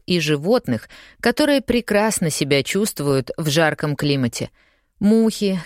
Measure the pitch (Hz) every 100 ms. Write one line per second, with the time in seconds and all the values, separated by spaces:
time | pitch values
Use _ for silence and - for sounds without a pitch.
0 | - 175 151 147 160 240 - 113 - -
1 | - _ 233 233 294 285 - 240 - 208
2 | 220 - 165 - 139 139 131 196 214 -
3 | 143 135 123 - 156 147 160 147 151 143
4 | 147 139 123 - - _ _ _ _ _
5 | 202 226 220 - 202 185